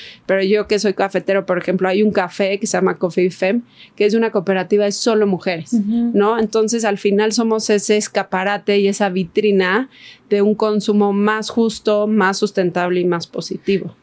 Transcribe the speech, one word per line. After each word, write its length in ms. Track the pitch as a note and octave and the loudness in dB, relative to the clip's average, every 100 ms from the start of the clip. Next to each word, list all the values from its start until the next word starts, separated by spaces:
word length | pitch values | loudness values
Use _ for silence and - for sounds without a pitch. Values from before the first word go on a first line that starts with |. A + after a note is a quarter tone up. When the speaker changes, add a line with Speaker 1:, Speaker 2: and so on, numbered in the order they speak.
| - - - | -20 -12 -2
Speaker 1:
pero 160 | G3 | 0
yo 240 | F#3+ G#3 G#3 | 2 2 0
que 120 | G#3 | 0
soy 160 | G#3 | 0
cafetero, 520 | F#3+ F#3+ F#3+ F3+ G3 F#3+ | 0 -2 -2 -2 -2 0
por 120 | F3+ | -2
ejemplo, 300 | - F#3 F#3+ | -2 0 0
hay 140 | F#3+ | 2
un 100 | G#3+ | 2
café 460 | G3 F3+ - G3 G3 | 0 -2 -2 -2 -2
que 80 | A3 | -2
se 100 | F3+ | 0
llama 200 | F#3 F3 | 0 0
Coffee 320 | F#3 F#3 F3+ | -4 0 -2
Fem, 320 | - F#3 A#3+ - - - - | 0 -2 -2 -4 -14 -12 -2
que 100 | G#3 | 0
es 80 | |
una 160 | A3+ A3+ | 2 0
cooperativa 540 | G#3+ F#3 F#3+ F3+ G#3 | 0 0 -2 0 0
de 80 | G3+ | 0
solo 340 | G3+ A#3+ G#3+ G3+ | 0 0 2 2
mujeres, 460 | F3+ F#3+ E3 - | 0 -2 -6 -2
Speaker 2:
Ujú. 380 | A#3 G3+ A#3 A#3 | -2 0 -2 0
Speaker 1:
¿no? 240 | G#3 G#3 A#3 | 2 2 2
Entonces, 460 | A3 A3 A3 A#3 | 0 0 0 0
al 140 | A3 G3 | -2 -2
final 340 | G3+ G3 G#3+ | 0 2 2
somos 380 | G#3+ A3+ A3 G#3+ | 0 0 0 0
ese 260 | G#3 - G#3 | 0 2 0
escaparate 840 | G#3 G#3 F#3 F#3 F#3+ G3+ - G3+ | 0 -4 -4 -2 -2 -2 0 2
y 100 | G3 | 2
esa 200 | G3 G3+ | 2 0
vitrina 800 | F#3 F3 - G#3+ G3 F#3 G3+ C4+ - - - - | -2 -4 0 2 2 2 0 -2 -10 -20 -20 -4
de 140 | G3+ | 0
un 120 | G3+ | 2
consumo 580 | G#3 A3 G#3+ - G#3 G3+ | 2 0 0 0 2 2
más 380 | G3+ G#3 G#3+ G#3+ | 2 0 0 -2
justo, 560 | - A3+ - G#3+ G#3 G#3+ | -2 0 0 0 0 2
más 320 | G#3+ F#3+ G3 | 2 2 0
sustentable 640 | G#3+ - F3+ F3 F3+ F3+ | -2 -2 -2 0 -2 0
y 40 | |
más 220 | F3 E3+ - | 0 -2 -6
positivo. 720 | - - - - G3 - - | -10 -10 -8 -2 -2 -2 -8